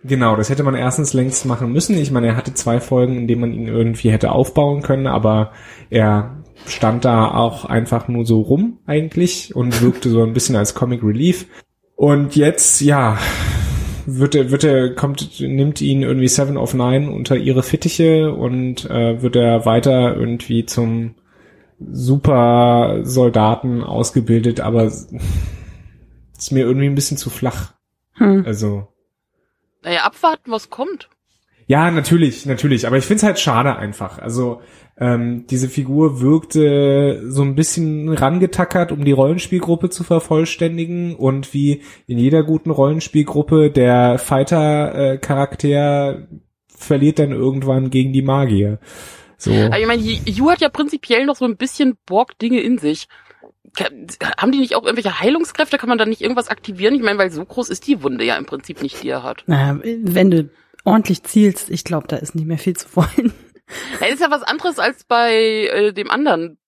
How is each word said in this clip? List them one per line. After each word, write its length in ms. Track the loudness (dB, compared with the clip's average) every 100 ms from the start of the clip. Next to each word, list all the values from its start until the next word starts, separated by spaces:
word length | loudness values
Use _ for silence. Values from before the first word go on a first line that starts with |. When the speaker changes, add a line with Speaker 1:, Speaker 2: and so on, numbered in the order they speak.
| -2
Speaker 1:
Genau, 300 | 0 2 2
das 140 | 0
hätte 140 | 0
man 120 | -2 0
erstens 380 | -2 -2 0
längst 320 | 0 0 -2 -4
machen 260 | -4 -2
müssen. 260 | -2 0 -2
Ich 140 | 0
meine, 160 | 0 0
er 80 | 0
hatte 160 | -4
zwei 260 | -6 -2 -2
Folgen, 340 | 0 0 2 0
in 120 | -2
denen 120 | 0
man 120 | -2
ihn 140 | -4 -4
irgendwie 420 | 0 0 0 0
hätte 200 | 2 2
aufbauen 480 | 2 0 2 0 0
können, 260 | -2 -2 0
aber 440 | 0 2 2 0 -6 -20 -20 -2
er 540 | 2 2 2 -2 -10 -20 -20 -14
stand 380 | -2 0 2 2
da 260 | 2 2
auch 320 | 2 -2 -2 -4
einfach 420 | -2 0 -4 -2
nur 180 | -4 2
so 140 | 2
rum 380 | 2 2 0 -4 -4
eigentlich 680 | -2 -2 0 -2 -2 -8 -4
und 260 | -2 2
wirkte 280 | 2 2 0
so 140 | 2
ein 100 | 2
bisschen 220 | 0 0 0
als 200 | 0 -2
Comic 280 | -2 0
Relief. 420 | 0 2 0 0 -6 -20 _ _ _ 0
Und 400 | 2 4 2 4
jetzt, 440 | 2 4 2 2
ja, 360 | 2 4 2 0 -4 -4 -2 -2 -2 -2 -4 -8 -8
wird 300 | 0 2 2
er, 160 | 2
wird 140 | 2 2
er, 280 | 2 0
kommt, 460 | -2 -4 -4 -10 -8
nimmt 400 | -4 0 0 0
ihn 240 | 0 0
irgendwie 240 | 0 0 2
Seven 300 | 2 0 -2
of 160 | -2
Nine 360 | 0 2 2 0
unter 280 | -6 -2 0
ihre 260 | 2 0
Fittiche 680 | 0 -2 -2 2 4 4 2
und, 500 | -2 -4 -2 -4 -6 -4
äh, 320 | 0 0 0
wird 160 | 0 2
er 280 | 4 2 4
weiter 520 | 2 4 4 2 0
irgendwie 480 | -2 -4 -2 -4 -2
zum 500 | -2 -2 -2 -6 -10 _ _ _ _ _ _ -12 -6 0 2 4 4
Supersoldaten 1400 | 6 6 6 4 2 0 -2 2 4 4 2 0 -2 -4
ausgebildet, 760 | -4 -4 0 -2 2 2 2 -2
aber 240 | -2 0 0
ist 1700 | -2 -14 -10 -4 -4 -4 -10 -18 -20 -20 _ _ _ _ _ -2
mir 140 | 0 2
irgendwie 220 | 2 0
ein 80 | 0
bisschen 220 | -4 -6
zu 120 | -8
flach. 440 | -6 -6 -6 -12 _ _ _ _ 0
Speaker 2:
Hm. 280 | 4 4 0
Speaker 1:
Also. 420 | -4 -4 -4 -8 _ _ _ _ _ _ _ _ _
Speaker 3:
Naja, 180 | -6 -2
abwarten, 480 | -2 0 -2 -2 -6
was 180 | -8 -8
kommt. 400 | -10 -8 -8 -14 _ _ _ _ _ _
Speaker 1:
Ja, 220 | 2 4
natürlich, 540 | 0 2 4 4 0 -6
natürlich. 420 | -2 0 0 2
Aber 100 | 0
ich 80 | 2
find's 180 | 2
halt 160 | 2 2
schade 360 | 0 2 0 -2
einfach. 420 | -6 -8 -10 -10
Also, 420 | -8 -4 -4 -6 -14 -20 _ _
ähm, 480 | -2 0 -2 -6 -4
diese 200 | -4 -2
Figur 520 | -4 -2 2 2 2
wirkte 1000 | 2 2 2 2 4 4 4 4 2 0 -4
so 100 | 0
ein 140 | 0 2
bisschen 540 | -2 0 -2 -2 -4
rangetackert, 840 | 0 0 2 0 0 -2 0 -2
um 120 | 0 2
die 60 |
Rollenspielgruppe 760 | 4 4 2 -2 -4 0 -2 -2
zu 140 | -6
vervollständigen. 1120 | -2 -2 0 0 0 -2 -4 -2 -6 -4 -6 -2
Und 380 | -2 -2 -4
wie 280 | -2 0 0 -6 -20 -8
in 120 | 0
jeder 260 | 2 2
guten 260 | 2 -2 -2
Rollenspielgruppe, 1040 | 2 2 0 -2 -2 0 -2 2 4 4
der 480 | 4 4 4 4 2
Fighter, 960 | 0 0 2 2 2 0 -2 -2 -2
äh, 40 | -2
Charakter 1120 | -2 -2 -2 -2 0 2 2 0 -2 -6 -14 -20 _ _ _
verliert 520 | _ -2 2 4 2
dann 120 | 0
irgendwann 580 | 2 -2 0 0 0 2
gegen 220 | 0 2
die 80 | 0
Magier. 580 | 2 0 2 2 2 -2 -10 -20 -20 -20 -20 _
So. 140 | 0
Speaker 3:
Aber 280 | 2 2 2
ich 80 | 0
meine, 140 | 0
Yu 480 | -2 -4 -4 0 2
hat 120 | 2
ja 80 | 0
prinzipiell 560 | 0 -4 -4 0 0 0
noch 100 | -2
so 100 | -2
ein 120 | -2
bisschen 400 | -6 0 0 0 _
Borg-Dinge 540 | -2 -2 -4 -2 0
in 160 | 0 -2
sich. 300 | -2 -4 -8 -20 _ _ -20 _ _ -8
Ka-, 140 | -8 -8 -20 -8 -8 -2
haben 140 | 0
die 80 | 0
nicht 160 | 0 0
auch 80 |
irgendwelche 360 | -2 -2 -4 -2
Heilungskräfte? 580 | 0 0 -4 -4 -2 -2
Kann 120 | -2
man 80 | -2
da 80 | 0
nicht 160 | -2
irgendwas 280 | -4 -4 -6
aktivieren? 440 | -8 -10 -2 0
Ich 80 | 0
meine, 160 | -2 -2
weil 140 | -6
so 120 | -8
groß 260 | -10 -8 -8
ist 180 | -8 -4
die 160 | -2
Wunde 200 | -2 -4 -2
ja 100 | -4
im 80 | -6
Prinzip 360 | -12 -14 -12
nicht, 180 | -10 -10
die 80 | -8
er 140 | -8
hat. 200 | -8 -12 -2
Speaker 2:
Naja, 320 | 0 0 -2
wenn 480 | -6 -6 -2 2 4
du 200 | 4 0 _ _ _ 0
ordentlich 380 | 0 2 -4
zielst, 460 | 0 4 4 2 -8
ich 120 | -10
glaub, 240 | -6 -6 -6
da 100 | -8
ist 180 | -8 -8
nicht 100 | -6
mehr 120 | -4
viel 160 | -4 -6
zu 120 | -4 0
wollen. 380 | 0 0 -2 -4 _ _ _ -16 -14 -4
Speaker 3:
Ja, 60 | -2
ist 120 | 0
ja 80 | 0
was 140 | 0
anderes 340 | -2 -4 -4 -2
als 260 | -4 -4 _
bei, 280 | 0 2 2 2 0 -2
äh, 220 | 0 0
dem 180 | -2 -4
anderen 460 | 0 2 0 -2 -12